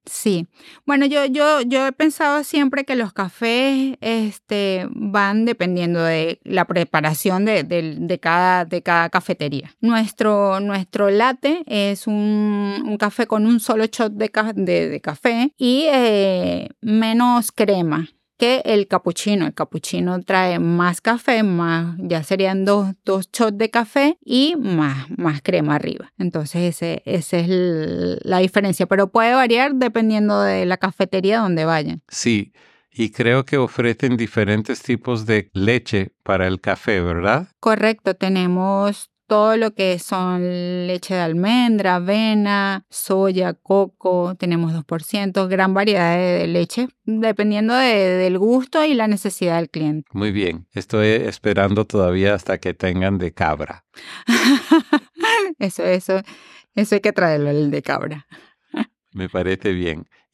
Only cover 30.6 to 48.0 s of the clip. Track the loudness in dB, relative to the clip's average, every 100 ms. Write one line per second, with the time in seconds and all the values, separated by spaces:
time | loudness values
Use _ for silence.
30.6 | 0 -2 -2 -2 -2 0 0 2 0 0
31.6 | 0 0 -2 -8 _ -4 0 0 -2 _
32.6 | _ _ _ -4 -4 0 2 2 0 0
33.6 | 0 0 -2 0 0 0 -2 0 0 0
34.6 | -2 -6 -4 -4 -2 -4 0 0 0 -2
35.6 | 0 0 0 -4 -4 _ -2 0 0 -2
36.6 | -4 -4 0 0 0 0 0 0 -2 -4
37.6 | 0 2 0 0 -4 -2 -2 0 0 0
38.6 | -2 0 -2 -4 -12 _ -2 2 4 2
39.6 | 0 0 -2 -2 -4 -4 -2 -2 -2 -4
40.6 | -6 -6 -4 -6 -4 -4 -2 0 2 2
41.6 | 2 2 2 0 0 0 2 2 2 0
42.6 | -2 -4 -8 -10 -2 0 2 0 -2 -4
43.6 | 0 2 2 _ -2 0 -2 -4 -2 0
44.6 | 0 -4 -4 -8 -4 -4 -2 -2 0 0
45.6 | 2 2 2 2 2 2 2 0 0 0
46.6 | -2 -2 -6 _ -4 -2 0 0 0 2
47.6 | 2 2 2 4